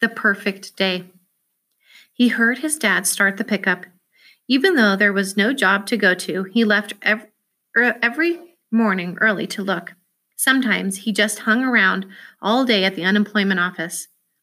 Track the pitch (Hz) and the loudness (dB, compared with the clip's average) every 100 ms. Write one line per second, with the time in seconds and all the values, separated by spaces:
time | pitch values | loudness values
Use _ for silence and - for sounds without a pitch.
0 | 226 - 214 196 202 196 - - 190 185 | -4 0 -2 0 -4 -6 -10 -4 -4 -4
1 | 180 _ _ _ _ _ _ _ _ - | -8 _ _ _ _ _ _ _ _ -20
2 | _ - 247 220 233 254 311 302 214 180 | _ 0 2 2 0 0 -4 -2 0 0
3 | 196 - 196 196 226 196 196 180 - _ | -2 0 0 0 -4 -2 -2 -2 -6 _
4 | _ _ _ _ - 262 381 311 214 196 | _ _ _ _ -2 2 4 4 4 4
5 | 208 196 196 202 214 277 190 202 - 226 | 2 2 -2 0 0 2 2 0 -2 0
6 | 196 180 - 170 190 233 214 208 214 - | 2 0 -2 -6 -2 0 2 2 -2 -6
7 | - 220 - _ _ _ _ 226 240 - | -2 -2 -4 _ _ _ _ 0 0 0
8 | 233 285 339 339 - _ - 226 220 185 | -2 0 -2 -2 -10 _ -4 0 2 0
9 | 175 175 220 196 214 - 196 175 - - | -4 0 0 0 -4 -6 -4 -6 -6 -20
10 | _ _ _ - 269 262 233 180 190 190 | _ _ _ -4 0 2 2 0 -2 -6
11 | 226 202 208 - 226 226 262 233 190 190 | -4 0 0 0 0 0 2 2 2 0
12 | 190 - - - 190 247 254 208 190 185 | -6 -14 -20 -6 0 0 2 2 0 0
13 | 180 208 202 214 196 185 180 180 170 - | 0 2 0 0 0 0 -2 -4 -10 -10
14 | - _ _ _ | -14 _ _ _